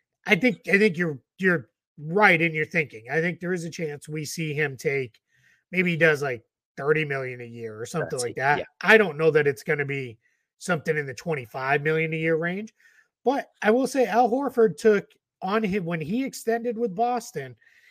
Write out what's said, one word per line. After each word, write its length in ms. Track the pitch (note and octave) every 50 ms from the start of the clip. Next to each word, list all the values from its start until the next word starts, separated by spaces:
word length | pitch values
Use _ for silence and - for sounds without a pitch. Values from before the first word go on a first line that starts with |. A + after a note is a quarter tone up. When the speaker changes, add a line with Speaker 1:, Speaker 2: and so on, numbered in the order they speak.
| _ _ _ _ -
Speaker 1:
I 80 | - G#3
think, 260 | E3 A#3 B3 E3+ - - E3+
I 60 | F#3
think 200 | G3 G#3+ G#3+ D#3
you're, 220 | E3 F3+ D#3+ C#3+ A#2+ _ _ _ -
you're 300 | F#3+ F#3 F3 D3+ A2+ _ _ _ _ _ _
right 440 | - D3 D#3 E3+ G#3 G#3+ G3 F3 D#3
in 120 | E3+ E3 D#3
your 120 | D#3 D#3
thinking. 400 | - - E3+ D3 A#2 A#2+ G#2+ A2 A#2+
I 100 | C#3+ E3
think 180 | G3 F3+ E3+ -
there 140 | F3+ F3 F#3
is 120 | E3+ E3
a 40 | E3+
chance 360 | - - E3+ D3 D3 C#3+ -
we 160 | D#3 D3+ D#3 D3
see 300 | - - F3 D#3+ D#3 C#3+
him 240 | D3 D3+ C#3 C3+
take, 420 | - - C#3+ C#3 C#3 C3 A#2 _ _ _ _ _ _ _ _ _ _ _ _
maybe 200 | F3 F3+ F3+ F3+
he 60 | E3+
does, 240 | D3+ E3+ D#3+ D3+ C3+
like, 220 | C#3+ C3+ B2 A2+ - _ _ _ _ _ _
thirty 300 | - C#3 D3 D#3 D#3 D#3
million 340 | C#3+ C#3 C3+ C3 B2+ B2 B2
a 40 | A#2+
year 340 | A#2 A#2 A#2 A2+ A2 G#2+ G#2+
or 60 | A#2+
something 320 | - - E3 - - D3
like 120 | B2+ B2 A#2
Speaker 2:
Thirty, 40 | G2+ B2
Speaker 1:
that. 160 | C3 C#3+ C#3+
Speaker 2:
yeah. 80 | - E2 - _ -
Speaker 1:
I 160 | - F#3 A3
don't 180 | G#3+ G#3 E3+ C#3+
know 140 | D3 D#3+ D#3+
that 160 | D3 D3+ D3
it's 160 | C#3+ C#3 -
gonna 240 | - E3 D3+ D3 C#3+
be 320 | C#3 C#3 C#3 C3 A#2+ A2 _ _ _ _ _ _ _ _
something 400 | _ - - F3 D3 - E3 D3+
in 80 | D3+ C#3+
the 80 | C3+ A#2+
twenty-five 720 | - - F3 D#3 C3+ B2 - - C3 C3 C3+ C#3+ C#3+ C#3+
million 280 | D#3 D#3 D#3+ D#3+ D#3+ D#3+
a 20 |
year 180 | D#3+ D#3+ E3 E3
range. 380 | D#3 E3+ F3 F3+ G3+ A3 A3 _ _ _ _ _ _ _ _ _ _ -
But 280 | A#3+ C#4 B3+ - - _ -
I 80 | - G#3+
will 160 | A3 B3+ C4+
say 220 | - - C4+ B3
Al 200 | F#3+ G3 A#3 B3+
Horford 500 | G#3 A#3 C4+ C#4+ C4+ - A#3+ A3+ G#3 -
took 340 | - - A3 G#3 G3 - - _ _ _ _ _ - F#3
on 180 | F#3 G#3 A3+
him 240 | A3 F#3+ F#3+ G#3+ E3+
when 160 | E3 E3+ D#3+
he 240 | D#3 D3 G#3+ B3+ C4+
extended 500 | A#3 - - - A3+ A3+ A#3 A#3 B3 A3
with 200 | A3 A#3+ A#3 F3
Boston, 600 | G#3 A#3 A#3+ B3 A#3 A#3 - - D3+ C3+ B2+ A#2+ _ _ _ _ _ _ _